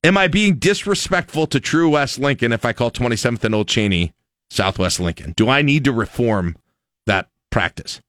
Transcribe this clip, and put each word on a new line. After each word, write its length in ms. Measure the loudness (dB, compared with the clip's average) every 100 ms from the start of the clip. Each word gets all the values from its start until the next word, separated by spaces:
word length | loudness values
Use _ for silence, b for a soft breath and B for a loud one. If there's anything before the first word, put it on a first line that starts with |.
am 140 | 4 4
I 100 | 2
being 280 | 2 2 2
disrespectful 920 | 2 0 -2 -4 -2 -2 -2 -4 0
to 120 | -2
True 300 | 0 2 2
West 300 | 2 0 -2
Lincoln 340 | -2 0 0
if 120 | 0 -2
I 60 |
call 200 | -2 -2
twenty-seventh 520 | 0 -2 0 0 0
and 120 | 0 0
Old 120 | 0
Cheney 460 | 0 2 0 -2 _ _ _ _
Southwest 480 | -2 -2 0 -2 0
Lincoln? 340 | -4 -4 -8 0
Do 140 | 2
I 140 | 4
need 200 | 2 2 2
to 60 |
reform 640 | 0 -4 -2 0 0 -2 -6 _ _ _ _ -2
that 220 | -2 -2 _ _
practice? 500 | -2 -2 -6 -14 -16